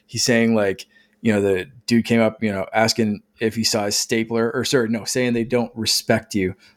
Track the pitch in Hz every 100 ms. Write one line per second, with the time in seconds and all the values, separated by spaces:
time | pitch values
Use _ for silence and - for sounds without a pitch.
0 | _ 117 - 117 113 113 101 95 - _
1 | _ _ 113 104 101 95 92 - - 117
2 | 113 117 110 110 110 98 - 107 110 -
3 | 110 104 _ _ 110 113 110 113 104 104
4 | - 113 110 117 113 123 117 139 110 113
5 | 107 127 127 120 113 120 117 113 107 -
6 | - 113 - 104 92 95 -